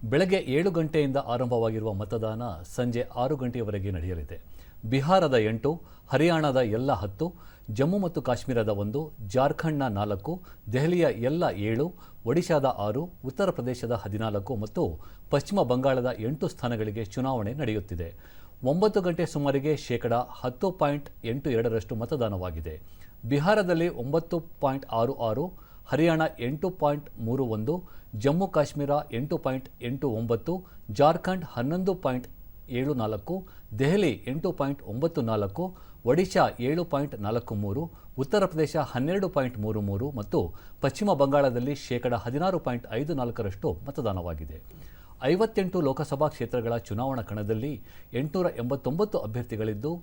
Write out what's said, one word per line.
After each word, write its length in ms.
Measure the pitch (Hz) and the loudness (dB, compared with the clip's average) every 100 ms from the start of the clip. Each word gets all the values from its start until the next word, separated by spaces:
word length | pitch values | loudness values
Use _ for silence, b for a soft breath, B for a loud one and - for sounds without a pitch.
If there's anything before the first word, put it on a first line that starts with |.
ಬೆಳಗ್ಗೆ 360 | 113 135 185 190 147 | 2 2 4 2 2
ಏಳು 220 | 131 185 | 2 2
ಗಂಟೆಯಿಂದ 480 | 170 156 156 143 131 - | 2 0 2 2 2 0
ಆರಂಭವಾಗಿರುವ 680 | 120 123 120 113 110 110 | 0 2 2 2 0 -2
ಮತದಾನ 500 | 98 104 117 110 110 120 82 90 | -2 -2 -2 -2 -2 -6 -8 -10
ಸಂಜೆ 280 | - 123 117 123 123 | -2 0 0 -2 0
ಆರು 200 | 123 147 | 0 0
ಗಂಟೆಯವರೆಗೆ 540 | 127 123 107 104 98 | -2 -2 -2 -2 -2
ನಡೆಯಲಿದೆ. 480 | 92 82 87 73 82 - B B B | -2 -4 -4 -6 -10 -14 B B B
ಬಿಹಾರದ 540 | 110 131 139 190 165 127 107 | 0 0 6 6 6 6 4
ಎಂಟು, 200 | 113 143 170 B B - | 2 0 -2 B B 0
ಹರಿಯಾಣದ 540 | 135 165 165 151 127 120 110 | 4 6 6 4 4 4 2
ಎಲ್ಲ 140 | 131 | 2
ಹತ್ತು, 360 | 117 85 - 165 - B B B | 0 0 -2 -4 -4 B B B
ಜಮ್ಮು 280 | 107 139 202 | 2 4 4
ಮತ್ತು 240 | 185 - | 2 0
ಕಾಶ್ಮೀರದ 520 | 131 120 - 120 110 101 | 0 0 2 2 2 2
ಒಂದು, 180 | 104 123 156 - 104 | 0 -2 -4 -8 -2
ಜಾರ್ಖಂಡ್ನ 600 | 123 139 156 160 151 131 | 4 4 2 0 2 0
ನಾಲ್ಕು, 460 | 98 104 101 120 180 B B - | 2 0 0 -2 -6 B B -2
ದೆಹಲಿಯ 340 | 120 151 180 160 104 117 | 2 4 6 4 4 0
ಎಲ್ಲ 140 | 156 165 95 104 | 2 0 0 0
ಏಳು, 160 | 113 156 - B B 113 | 2 0 -2 B B 0
ಒಡಿಶಾದ 400 | 147 170 156 131 120 | 2 4 4 4 2
ಆರು, 260 | 104 110 175 - | 0 0 -4 -6
ಉತ್ತರ 260 | 127 - 196 | -10 0 0
ಪ್ರದೇಶದ 460 | - 123 123 117 117 | 0 -2 -2 -2 -2
ಹದಿನಾಲ್ಕು 520 | 107 104 110 101 101 123 | -2 -2 -2 -2 -4 -4
ಮತ್ತು 280 | 104 - 139 80 B B - | -4 0 -2 -2 B B 0
ಪಶ್ಚಿಮ 320 | 147 - 202 | 0 2 2
ಬಂಗಾಳದ 500 | 135 127 131 131 123 123 | 4 4 4 4 2 0
ಎಂಟು 300 | 110 151 180 | -2 0 -2
ಸ್ಥಾನಗಳಿಗೆ 560 | - 123 117 107 104 | -2 -2 0 -2 -2
ಚುನಾವಣೆ 500 | 104 - 131 131 101 | -6 -2 0 0 -2
ನಡೆಯುತ್ತಿದೆ. 560 | 135 131 110 - 85 82 - B B B B | -2 0 -2 -2 -6 -6 -8 B B B B
ಒಂಬತ್ತು 360 | 123 160 214 208 | 0 4 4 4
ಗಂಟೆ 240 | 180 170 170 | 2 0 0
ಸುಮಾರಿಗೆ 460 | 151 143 139 139 147 | 0 2 2 2 0
ಶೇಕಡ 380 | - 120 123 117 127 | 0 -2 2 0 0
ಹತ್ತು 360 | - 131 - 190 | -4 -6 0 -2
ಪಾಯಿಂಟ್ 360 | 185 147 143 143 - | 2 2 2 -4 -10
ಎಂಟು 240 | 117 123 147 | -4 -4 0
ಎರಡರಷ್ಟು 440 | 117 117 113 - 117 | 2 2 0 -2 -6
ಮತದಾನವಾಗಿದೆ. 760 | 117 147 113 95 90 82 80 78 B B B B | -4 0 0 -2 -4 -6 -8 -10 B B B B
ಬಿಹಾರದಲ್ಲಿ 640 | 117 143 160 214 180 170 170 | 0 2 4 4 4 4 2
ಒಂಬತ್ತು 480 | - 123 156 165 170 156 - | 0 0 0 0 -4 -4 0
ಪಾಯಿಂಟ್ 240 | 139 135 - | 0 0 -2
ಆರು 220 | 113 117 135 117 | 2 2 2 0
ಆರು, 160 | 110 175 - B B - | 0 -2 -6 B B -4
ಹರಿಯಾಣ 320 | 139 165 160 160 - | 2 4 4 2 0
ಎಂಟು 300 | 120 147 190 | -4 -2 -4
ಪಾಯಿಂಟ್ 380 | 185 147 147 147 - | 0 0 0 -4 -6
ಮೂರು 260 | 113 127 127 | -2 0 0
ಒಂದು, 280 | 110 110 175 - B B | 0 0 -2 -4 B B
ಜಮ್ಮು 340 | 110 135 160 190 | 0 2 4 2
ಕಾಶ್ಮೀರ 420 | 156 143 147 143 143 147 | 2 2 0 0 0 0
ಎಂಟು 260 | 156 147 165 | -4 -2 -2
ಪಾಯಿಂಟ್ 300 | 147 131 - - | -2 -4 -6 -10
ಎಂಟು 280 | 120 135 143 | -6 -2 -2
ಒಂಬತ್ತು, 440 | 110 113 117 - 180 - B - | -2 0 0 0 -6 -6 B -10
ಜಾರ್ಖಂಡ್ 560 | 107 143 165 - 185 165 | 4 6 6 0 -2 -4
ಹನ್ನೊಂದು 460 | - 123 175 185 | -4 -2 0 0
ಪಾಯಿಂಟ್ 340 | 185 139 127 123 - - - - | 0 0 -2 -4 -16 -18 -18 -6
ಏಳು 240 | 120 131 | -2 0
ನಾಲ್ಕು, 400 | 139 107 107 - 185 180 B B 107 | 0 0 -2 -4 -6 -6 B B 0
ದೆಹಲಿ 340 | 135 196 180 101 - | 4 4 4 0 -4
ಎಂಟು 240 | 139 185 | -2 -2
ಪಾಯಿಂಟ್ 320 | - 139 139 | -2 -2 -2
ಒಂಬತ್ತು 380 | - 107 160 165 | -6 -2 0 0
ನಾಲ್ಕು, 420 | 113 110 101 101 185 180 B B | 0 2 0 -2 -6 -6 B B
ಒಡಿಶಾ 420 | 117 147 190 - 123 - | 2 4 4 4 4 4
ಏಳು 240 | 120 160 | 0 0
ಪಾಯಿಂಟ್ 320 | 170 143 143 120 | 0 0 -2 -4
ನಾಲ್ಕು 340 | 101 120 - | -2 -2 -2
ಮೂರು, 280 | 107 101 110 165 B B - | -4 -2 -2 -4 B B -6
ಉತ್ತರ 260 | - 208 190 | 2 4 4
ಪ್ರದೇಶ 300 | 156 151 165 135 | 2 0 2 0
ಹನ್ನೆರಡು 360 | 127 135 190 190 | 0 0 0 0
ಪಾಯಿಂಟ್ 300 | - 127 117 | 0 0 -2
ಮೂರು 220 | 104 107 | -2 0
ಮೂರು 260 | 101 98 135 | 0 -2 -2
ಮತ್ತು 300 | 135 104 160 87 B B B | -4 -2 0 0 B B B
ಪಶ್ಚಿಮ 320 | 139 - 208 | -2 0 2
ಬಂಗಾಳದಲ್ಲಿ 640 | 160 139 143 139 120 123 143 - | 4 6 6 4 2 -2 -4 -4
ಶೇಕಡ 260 | 120 123 | -2 0
ಹದಿನಾರು 440 | 120 120 131 180 180 | 0 -2 0 0 0
ಪಾಯಿಂಟ್ 300 | - 120 - | -2 -4 -4
ಐದು 220 | 110 147 | -4 -2
ನಾಲ್ಕರಷ್ಟು 560 | 175 120 113 104 90 143 85 - | -2 -2 -2 -4 -2 -4 -4 -6
ಮತದಾನವಾಗಿದೆ. 720 | - 117 92 87 80 76 78 - B B B B B | -4 -2 -2 -4 -6 -8 -12 -14 B B B B B
ಐವತ್ತೆಂಟು 540 | 127 180 220 226 185 180 | 2 4 2 2 0 2
ಲೋಕಸಭಾ 460 | 147 131 151 135 151 | 2 0 -2 2 0
ಕ್ಷೇತ್ರಗಳ 460 | - 120 123 113 117 | 0 -2 -2 0 -2
ಚುನಾವಣಾ 460 | - 107 131 131 | -2 -4 -2 -2
ಕಣದಲ್ಲಿ 480 | 104 104 104 110 131 139 B B B | -4 -4 -2 0 -2 -6 B B B
ಎಂಟುನೂರ 360 | 117 151 190 175 - | -4 -2 2 0 0
ಎಂಬತ್ತೊಂಬತ್ತು 580 | 120 135 - 151 208 - | -2 -2 -2 0 0 0
ಅಭ್ಯರ್ಥಿಗಳಿದ್ದು 720 | 107 110 117 110 110 104 135 170 | -2 -4 -4 -2 -2 -2 -4 -6